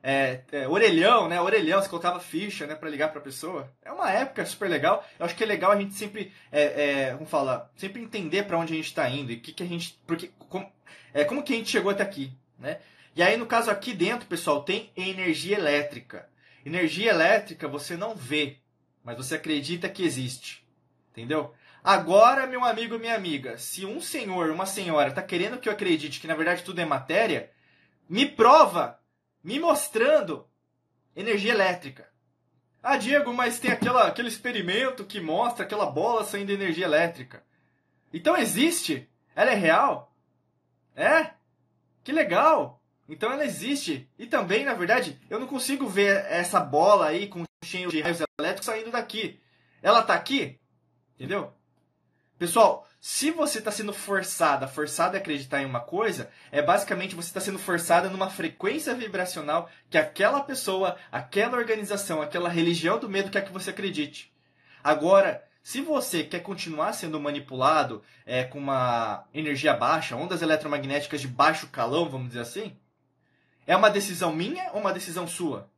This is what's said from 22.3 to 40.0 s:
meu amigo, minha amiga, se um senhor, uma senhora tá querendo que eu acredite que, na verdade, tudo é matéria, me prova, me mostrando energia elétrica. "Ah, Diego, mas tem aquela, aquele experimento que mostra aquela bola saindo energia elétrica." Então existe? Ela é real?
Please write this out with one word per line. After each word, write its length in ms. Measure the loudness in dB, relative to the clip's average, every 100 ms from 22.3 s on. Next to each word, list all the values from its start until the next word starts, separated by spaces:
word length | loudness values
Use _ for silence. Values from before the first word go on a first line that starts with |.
| 8 -2
meu 180 | 0
amigo, 360 | 0 0 -4 -6
minha 160 | -4 -4
amiga, 420 | -2 -6 -6 -10
se 300 | -10 -10 -8
um 120 | -8
senhor, 520 | -8 -6 -4 -2 -2
uma 160 | -2 -4
senhora 440 | -4 0 2 2
tá 120 | -2
querendo 340 | -4 -2 -2 -2
que 100 | -4
eu 60 |
acredite 460 | -2 0 0 -2 -10
que, 80 | -6
na 80 | -2
verdade, 280 | 0 -2
tudo 160 | -4 -6
é 60 | -2
matéria, 680 | -2 0 2 2 0 -4 _ _ _ _ _ _
me 200 | 0 0
prova, 720 | 6 8 10 8 4 -4 -6 _ _ _ _
me 160 | -6 0
mostrando 880 | 2 2 0 2 4 4 2 -8 _ _ _ _ _ _ _ -8
energia 360 | -2 0 2
elétrica. 580 | 4 2 0 -10 -18 -20 _ _ _ _ _ _ _
"Ah, 160 | -2 0
Diego, 340 | 2 2 2
mas 280 | 0 -2 0
tem 100 | -2
aquela, 380 | 0 2 6 4
aquele 200 | 4 -6
experimento 800 | -6 -6 -4 -2 0 -2 -4 -10
que 160 | -8
mostra 420 | -2 0 0 -2
aquela 220 | -6 -2 -2
bola 380 | 0 0 0
saindo 280 | -2 -6 -4
energia 340 | -2 -2 -2 2
elétrica." 600 | 4 2 -2 -18 -20 _ _ _ _ _ _ _
Então 240 | -2 2 4
existe? 720 | 2 4 2 2 -4 -6 -6 _ _ 2
Ela 160 | 4
é 40 | 4
real? 560 | 6 6 4 0